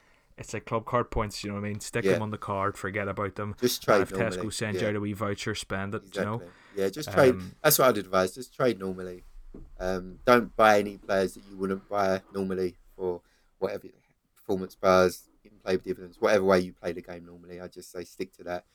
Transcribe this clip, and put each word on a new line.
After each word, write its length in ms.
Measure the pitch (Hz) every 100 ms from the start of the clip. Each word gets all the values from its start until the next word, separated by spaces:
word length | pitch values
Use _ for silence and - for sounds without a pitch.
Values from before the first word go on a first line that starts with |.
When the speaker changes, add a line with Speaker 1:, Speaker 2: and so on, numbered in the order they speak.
| _ _ _ -
Speaker 1:
It's 180 | -
like 100 | 107
club 220 | - 113 110
card 240 | 120 113
points, 340 | 120 107 -
you 60 | 104
know 60 | 101
what 60 | 104
I 20 |
mean? 120 | 104
Stick 220 | - 117 95
Speaker 2:
Yeah. 80 |
Speaker 1:
them 80 | 90
on 80 | 107
the 80 | 107
card, 400 | - 98 98 -
forget 300 | 98 101 98
about 260 | 98 101
them. 200 | 98 104 98
Speaker 2:
Just 220 | 123 -
Speaker 1:
And 20 |
Speaker 2:
trade 160 | - 107
Speaker 1:
if 80 | 92
Tesco 260 | 95 110 92
Speaker 2:
normally, 140 | 104
Speaker 1:
sends 240 | - 110 95
Speaker 2:
yeah. 20 |
Speaker 1:
you 40 | 104
out 80 | 104
a 40 |
wee 120 | 104
voucher, 420 | 98 104 101 113
spend 400 | 104 - 95 98
it, 80 | 107 -
Speaker 2:
Exactly. 160 | 98
Speaker 1:
you 160 | 98 113
know? 40 | 85 - -
Speaker 2:
Yeah, 140 | 101 95
just 240 | 95 127
trade. 220 | 101 131
Speaker 1:
Um, 200 | 104 92 -
Speaker 2:
That's 160 | 151 147
what 100 | 135
I'd 100 | 104
advise. 360 | 92 95 92
Just 200 | - 123
trade 240 | - 131 95
normally. 460 | 95 92 92 90 - - - - - -
Um, 400 | 92 92 92 90
don't 320 | - 123 104 -
buy 220 | 110 104
any 180 | 101 98
players 380 | - 98 95
that 80 | - 98
you 80 | 98
wouldn't 280 | 95 95 -
buy 320 | 101 95 95 -
normally 440 | 98 95 92 92 87 _ -
for 240 | 92 87 _ _ _ -
whatever 300 | 98 101 - _ _ _ _
performance 400 | _ - 95 92 -
bars, 480 | 95 92 92 - _ _
in 60 | - _
play 140 | 104 92
dividends, 420 | 95 92 90 90
whatever 240 | 110 107
way 160 | 95 92
you 120 | 92
play 200 | - 90
the 100 | 85
game 240 | 85 87 87
normally. 340 | 87 87 87
I 60 | 87
just 220 | - 87
say 120 | 92
stick 280 | 87 - 95 _
to 80 |
that, 200 | 87 87 -